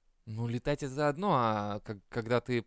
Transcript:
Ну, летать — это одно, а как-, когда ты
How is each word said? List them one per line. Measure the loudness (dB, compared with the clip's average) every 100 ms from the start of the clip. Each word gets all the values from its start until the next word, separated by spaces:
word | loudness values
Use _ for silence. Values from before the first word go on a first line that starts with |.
| _ _ -12
Ну, | -6 -4
летать — | -2 -2 -2
это | -4 0 0
одно, | 2 2
а | 4 4 2 -2 -6
как-, | -8 -12 _
когда | -6 2 2
ты | 2 -2